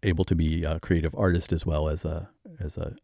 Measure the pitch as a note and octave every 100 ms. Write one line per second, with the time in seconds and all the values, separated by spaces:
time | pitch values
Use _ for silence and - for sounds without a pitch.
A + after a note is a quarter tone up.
0 | G#2 F2 F#2 E2 D#2+ E2 D#2 D#2+ - E2+
1 | D#2+ - G2 F2 - E2+ E2+ D2+ D#2 D2+
2 | D#2+ D#2+ F#2+ _ - D#3+ D#2+ - D#2+ -